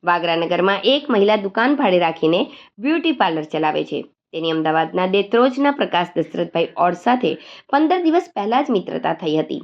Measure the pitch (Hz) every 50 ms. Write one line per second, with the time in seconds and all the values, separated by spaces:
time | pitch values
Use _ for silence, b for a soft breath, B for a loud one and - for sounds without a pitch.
0 | - 175 175 175 165 170 165 165 170 165 175 170 175 196 196 202 - 202 262 294
1 | 285 - 247 208 202 202 214 214 196 196 196 - 226 262 294 269 285 208 180 180
2 | 175 165 165 - - 156 165 185 - B B B B B B - 202 277 320 330
3 | 320 330 302 247 208 185 165 160 151 156 - 156 156 156 151 151 156 151 - 139
4 | 143 - _ _ _ _ - 165 160 165 160 160 156 160 156 160 165 170 175 185
5 | 185 185 185 202 196 202 - 233 247 269 254 269 277 285 285 285 226 180 - 175
6 | 175 175 - 175 160 - - 175 175 170 - 165 165 - - - 160 180 175 175
7 | - 240 247 254 - 170 131 B B B B B B B - 277 311 311 381 370
8 | 349 320 311 349 349 - _ - 202 208 226 254 294 285 247 190 180 - 185 175
9 | - - 165 - 180 160 151 156 151 156 160 151